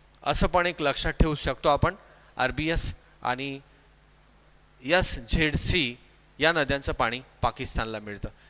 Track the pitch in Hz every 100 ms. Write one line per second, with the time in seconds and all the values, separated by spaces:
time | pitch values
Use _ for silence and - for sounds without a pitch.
0 | - _ 139 151 180 175 175 160 143 -
1 | 160 - 160 147 139 131 160 143 165 190
2 | - - - - 127 127 156 165 - -
3 | - - 117 127 139 135 - _ _ _
4 | _ _ _ _ _ _ _ _ 127 180
5 | 175 135 117 170 156 147 - 175 120 120
6 | - _ _ - 156 165 135 139 160 143
7 | 113 123 - - 120 - 123 135 113 107
8 | 104 101 104 -